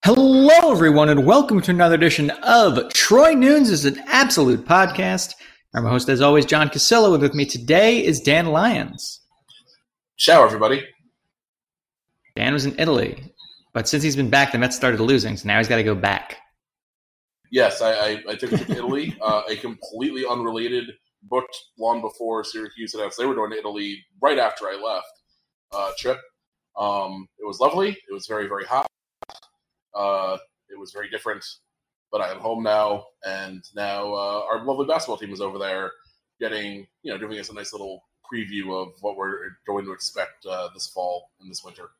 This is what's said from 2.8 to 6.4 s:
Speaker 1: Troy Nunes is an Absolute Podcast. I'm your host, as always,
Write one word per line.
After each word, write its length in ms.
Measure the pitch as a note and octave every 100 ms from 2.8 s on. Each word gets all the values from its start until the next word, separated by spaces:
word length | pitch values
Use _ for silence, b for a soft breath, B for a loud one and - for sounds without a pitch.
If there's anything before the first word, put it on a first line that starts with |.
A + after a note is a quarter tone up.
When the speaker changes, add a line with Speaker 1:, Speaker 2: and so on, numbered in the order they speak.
| -
Speaker 1:
Troy 400 | - - A3 D#4
Nunes 380 | D4+ B3+ D4+ B3+
is 140 | E3
an 160 | C#3 - -
Absolute 580 | B3+ C4+ - C3+ A2+
Podcast. 720 | - F3 F#3+ - F#3 F#3 - - b b _
I'm 80 | -
your 80 | A#2
host, 180 | B2 B2+
as 120 | C3
always, 260 | C#3+ D3